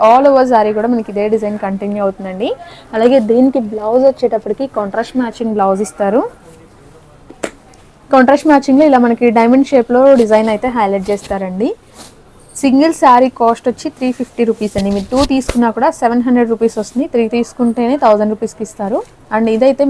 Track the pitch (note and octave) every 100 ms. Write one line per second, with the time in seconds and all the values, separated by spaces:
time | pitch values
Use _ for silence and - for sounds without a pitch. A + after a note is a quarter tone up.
0 | A3 B3 C#4 C4+ B3+ A#3 G#3+ G#3+ A3+ A#3+
1 | G#3+ G3+ G#3+ A3 G#3 G#3 G3 G3 G3+ G#3
2 | G3 G3 F#3+ F#3 C4+ B4 - - - A3
3 | A#3+ C4+ G#3+ A#3 C4 C4 G#3+ G#3+ G#3+ B3
4 | C4+ C4 A#3+ A3+ G#3+ G#3 C4+ - G3+ A3+
5 | A#3 B3+ A#3 - A3+ G#3 G3 G3 G#3 -
6 | G3+ A3+ A#4 - - - - - - -
7 | _ _ - - - - _ - _ _
8 | - C4+ B3+ C#4+ D#4 C#4+ C#4 C4+ D#4 B3+
9 | A#3+ A#3 A#3+ A3+ A#3 C4 C4+ C4+ A3+ B3
10 | C#4 C4+ A3 G#3+ A3 G#3 B3+ A#3+ G3 G3
11 | F#3+ G3+ - G3 F#3+ F#3 B3+ A#4 _ -
12 | - - _ - - - C4+ C4 D#4+ D#4+
13 | C#4+ B3 C4 - A#3 A#3 B3 - D#4 -
14 | B3+ A#3+ B3 - A3+ A3 G#3+ G3+ G3 G3+
15 | G3 B3+ C#4+ C4+ B3+ B3 A#3 A3 C#4+ D#4
16 | A#3+ A#3+ B3 B3 A#3 A3+ A3+ A3 G#3 A#3+
17 | D#4 A#3+ A3 A#3 A#3 - A#3+ A3+ A#3+ C#4
18 | A#3+ G#3 G#3+ G#3+ A3 - G#3+ - G3+ C4+
19 | A#4+ _ - A3 A3+ A3 C4 C4+ C#4